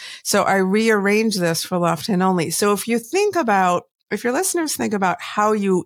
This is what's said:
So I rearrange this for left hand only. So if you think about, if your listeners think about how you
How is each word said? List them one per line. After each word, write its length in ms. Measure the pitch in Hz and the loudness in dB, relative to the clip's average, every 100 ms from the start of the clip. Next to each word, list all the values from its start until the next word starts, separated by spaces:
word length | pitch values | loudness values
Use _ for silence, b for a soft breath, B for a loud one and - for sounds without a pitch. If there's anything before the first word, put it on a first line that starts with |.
| B B | B B
So 180 | - 202 | -2 0
I 140 | - 196 | 2 2
rearrange 800 | 185 208 226 214 196 214 226 202 | 2 2 2 2 2 2 0 0
this 280 | 170 165 | 0 -2
for 140 | - 180 | -2 -2
left 280 | 170 165 - | 0 -2 -2
hand 160 | 180 | 0
only. 280 | 190 180 160 | 2 2 0
So 220 | - 208 | 0 0
if 160 | 202 - | 0 0
you 100 | 233 | -4
think 380 | 233 370 415 349 | -2 -2 0 0
about, 480 | 233 196 185 175 - _ - | 2 2 2 0 -4 _ -8
if 140 | 208 | -6
your 80 | 240 | -2
listeners 420 | 262 381 349 311 | -2 -2 -2 -2
think 200 | - 226 | -2 -2
about 260 | 202 190 - | 0 0 -2
how 320 | - - 214 | -6 0 2
you 320 | 214 196 185 | 2 2 0